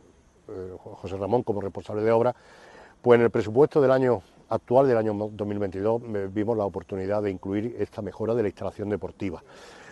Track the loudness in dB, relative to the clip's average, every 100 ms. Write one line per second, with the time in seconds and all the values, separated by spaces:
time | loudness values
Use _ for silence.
0 | _ _ _ _ -16 -12 -12 -14 -18 -14
1 | -10 -6 0 0 0 -4 -4 -10 -8 -2
2 | 2 4 2 -2 -12 -20 -20 -20 -20 _
3 | 6 6 6 2 0 2 4 4 4 4
4 | 4 0 -2 _ -6 -6 2 4 6 4
5 | 2 -2 -6 -4 -4 -2 -4 -2 0 -2
6 | -2 -6 -4 -2 -2 0 -2 -4 -8 -6
7 | -2 -2 -2 -4 -4 -4 -4 -6 -8 -6
8 | -10 -6 -2 0 -2 -4 -10 -6 -6 -4
9 | -6 -8 -8 -8 -16 -20 -20 -20 -20